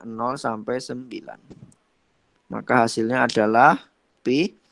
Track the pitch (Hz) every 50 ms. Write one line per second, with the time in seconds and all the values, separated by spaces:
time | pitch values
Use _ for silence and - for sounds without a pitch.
0 | - 113 113 110 117 123 131 139 - 127 113 107 107 117 123 127 127 - 131 123
1 | 131 123 107 - - 64 55 - _ - - - - - - _ _ _ _ _
2 | _ _ _ _ _ _ _ _ _ - - 107 - - 120 127 117 117 - -
3 | 113 113 127 127 120 117 - 117 107 104 110 117 127 151 170 - - _ _ _
4 | _ _ _ _ - 120 127 143 175 175 - _ _ _